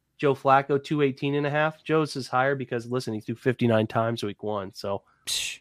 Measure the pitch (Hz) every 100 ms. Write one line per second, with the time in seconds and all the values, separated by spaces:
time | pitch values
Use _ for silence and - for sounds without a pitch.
0 | _ - 147 135 139 135 139 143 143 151
1 | 143 131 143 143 143 147 156 156 - 156
2 | 147 139 120 127 135 139 123 120 117 123
3 | 127 107 - 113 131 120 120 110 107 120
4 | 113 113 104 98 107 104 95 - 101 98
5 | _ _ - - - -